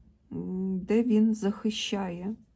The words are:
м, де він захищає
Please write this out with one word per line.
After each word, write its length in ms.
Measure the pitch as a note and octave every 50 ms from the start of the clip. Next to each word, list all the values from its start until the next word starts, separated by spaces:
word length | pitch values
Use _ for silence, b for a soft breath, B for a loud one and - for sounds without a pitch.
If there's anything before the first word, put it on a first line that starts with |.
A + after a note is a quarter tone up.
| - - _ _ _ _
м, 480 | - E3 F3 F3+ F#3 F#3 F#3+ F#3+ F#3+ F#3
де 240 | F3+ - G#3 A#3 A#3
він 300 | B3 G#3+ G#3+ A3 A3+ G#3+
захищає 1000 | - F#3+ G3+ G#3 - - G#3+ G#3+ - - - G#3 G3 F#3+ F3+ E3+ F3 F3+ G3+ A3 - - _ _